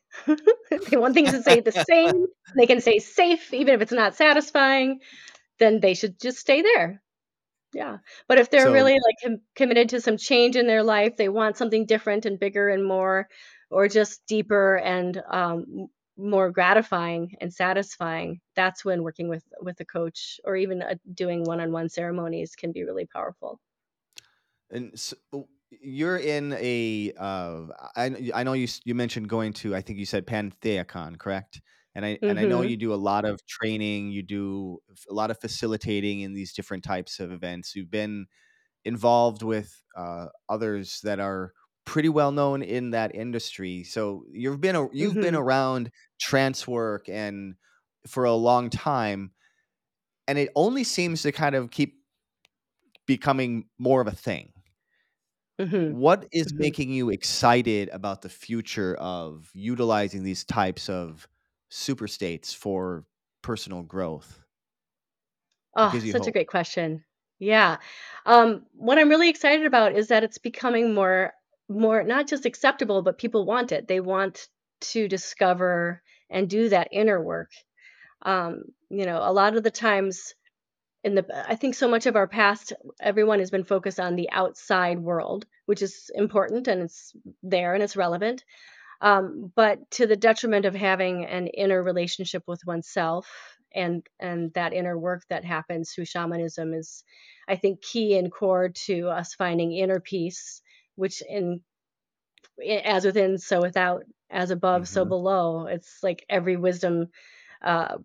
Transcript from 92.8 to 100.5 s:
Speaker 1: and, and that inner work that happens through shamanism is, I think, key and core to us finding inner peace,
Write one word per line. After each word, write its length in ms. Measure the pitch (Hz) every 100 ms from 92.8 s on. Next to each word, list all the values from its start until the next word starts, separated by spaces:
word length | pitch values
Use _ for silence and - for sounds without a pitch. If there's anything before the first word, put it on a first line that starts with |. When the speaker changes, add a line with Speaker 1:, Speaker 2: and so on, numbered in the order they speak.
| - 185 165 170 - - - _ _
Speaker 1:
and, 320 | 190 175 170 - _
and 340 | 180 170 165
that 200 | 175 165
inner 220 | 180 180 170
work 280 | 175 175 -
that 140 | 170
happens 480 | 175 160 160 170 165
through 140 | - 165
shamanism 720 | 175 170 170 165 165 160 160
is, 280 | 160 - _ _ - _ -
I 80 | 185
think, 260 | 196 190
key 340 | - 233 214 196
and 160 | 180
core 380 | - 196 185 180 180 -
to 240 | 175 175
us 240 | 170 170
finding 400 | - 180 170 170
inner 260 | 170 190 185
peace, 600 | - 190 170 - -